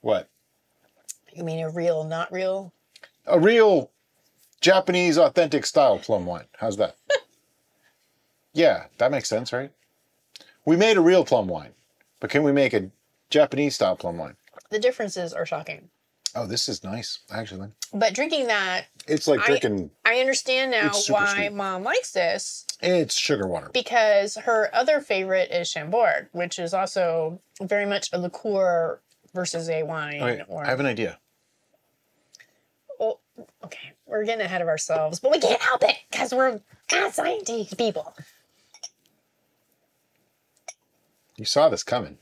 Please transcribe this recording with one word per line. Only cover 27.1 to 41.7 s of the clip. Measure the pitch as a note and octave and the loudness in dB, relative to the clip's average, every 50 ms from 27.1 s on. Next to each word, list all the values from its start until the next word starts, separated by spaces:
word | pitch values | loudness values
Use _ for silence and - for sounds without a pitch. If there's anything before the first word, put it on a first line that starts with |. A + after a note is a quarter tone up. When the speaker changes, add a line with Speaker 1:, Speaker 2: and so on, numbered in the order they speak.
| E3 E3 D#3+ D#3+ E3+ F#3 _ _ _ - | 0 -2 -2 -4 -6 -10 _ _ _ -14
Speaker 2:
very | G3 F#3 G#3 G#3 G3+ | -6 -4 -2 -2 -2
much | G3+ G3+ G3+ - - | -2 -4 -4 -6 -6
a | - F3+ | -6 -6
liqueur | F3+ F3+ - - - A3+ G3+ G3 F#3+ F3+ F3 E3+ E3 D#3+ - - _ _ _ _ _ _ _ | -6 -6 -8 -8 -6 -4 -2 0 2 2 2 2 0 -2 -4 -8 _ _ _ _ _ _ _
versus | F3+ F3+ E3+ - E3 E3 E3 | -8 -6 -6 -6 -6 -4 -4
a | E3 D#3 D#3+ | -4 -4 -4
wine. | D3+ E3 D#3 D3+ D3 D3 D3 C3+ | -4 -6 -8 -8 -8 -8 -4 -4
Speaker 1:
Okay, | B2 A#2+ - - - | -4 -4 -4 -8 -12
Speaker 2:
Or | F#2 E2+ D3 | -12 -8 -4
Speaker 1:
I | C#3+ | -4
have | B2+ C3 | -2 -2
an | C#3+ C3+ | -2 -2
idea. | A#2+ G#2+ A2+ F#2+ - - _ _ _ _ _ _ _ _ _ _ _ _ _ _ _ _ _ _ _ _ _ _ _ _ - _ _ _ _ _ _ _ _ _ C#5+ B4 | -2 -2 -6 -6 -8 -12 _ _ _ _ _ _ _ _ _ _ _ _ _ _ _ _ _ _ _ _ _ _ _ _ -20 _ _ _ _ _ _ _ _ _ -8 -4
Speaker 2:
Oh, | - A3 - _ _ _ _ - - _ _ _ - | -4 -4 -4 _ _ _ _ -20 -20 _ _ _ -20
okay, | F3+ - - - - _ _ _ _ | -20 -18 -18 -18 -20 _ _ _ _
we're | - G#3+ G#3+ | -6 -4 -2
getting | G#3 A3+ A3 G#3 | -2 -2 -4 -4
ahead | F3 F#3 F3+ F3 | -4 -2 -4 -2
of | E3 | -2
ourselves, | D#3 D#3 - - D#3+ D#3+ D#3 D#3 E3 F3+ | -2 -2 -2 -2 -2 0 0 -2 -4 -2
but | - C4 | 0 2
we | D4 D#4+ | 2 4
can't | - - - - | 4 2 2 2
help | - - B3+ - - | 2 0 0 2 2
it | - - - - _ | 2 2 0 -4 _
'cause | - - - A#3+ B3+ | -6 -6 -4 -2 0
we're | B3 C4 C4 A#3+ G3+ _ _ - _ _ _ | 2 2 2 0 -4 _ _ -20 _ _ _
not | - F4+ G4 G4 - | 0 0 0 -2 -2
scientific | - - E4+ A#4 A4 G4 - A#3 A#3 G#3 - G3 - | -4 -2 -2 -2 -4 -4 -6 -6 -6 -6 -8 -4 -2
people. | A#3+ A3 F#3+ D#3+ - - - - C#3+ _ _ _ _ _ _ _ _ _ _ _ - - _ _ _ _ _ _ _ _ _ _ _ _ _ _ _ _ _ _ _ _ _ _ _ _ _ _ _ _ _ _ _ _ _ _ _ - - _ _ _ _ _ _ _ _ _ _ _ _ | -2 -2 -2 -4 -10 -12 -16 -20 -20 _ _ _ _ _ _ _ _ _ _ _ -20 -20 _ _ _ _ _ _ _ _ _ _ _ _ _ _ _ _ _ _ _ _ _ _ _ _ _ _ _ _ _ _ _ _ _ _ _ -20 -20 _ _ _ _ _ _ _ _ _ _ _ _
Speaker 1:
You | - A2 | -10 -6
saw | - - C#3+ D3+ | 0 2 4 4
this | D#3+ | 4